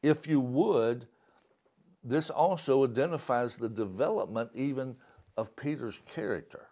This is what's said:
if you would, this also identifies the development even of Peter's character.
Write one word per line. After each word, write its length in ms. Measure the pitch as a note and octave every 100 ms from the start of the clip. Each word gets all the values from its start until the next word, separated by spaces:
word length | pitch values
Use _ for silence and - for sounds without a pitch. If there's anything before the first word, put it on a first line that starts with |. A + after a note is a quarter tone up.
if 260 | C#3+ D3+ D3+
you 140 | D3+
would, 640 | B2+ B2+ G#3+ D#3+ A2+ A#2+ B2 _ _ _ _ _ _ _ _ _
this 260 | B2 C#3 D#3
also 520 | A#2 E3 F3+ - C3+
identifies 720 | C3+ A2+ D3+ E3 - A#2+ A#2+ -
the 140 | A2+
development 800 | A2 G#2 F#2 D3+ A3 G2 A2 A2+ -
even 420 | C3+ C3+ C3 A#2+ _ _ _ -
of 180 | A2 -
Peter's 460 | C#3+ D3 B2 G2+ -
character. 600 | - G3+ F#2 - - -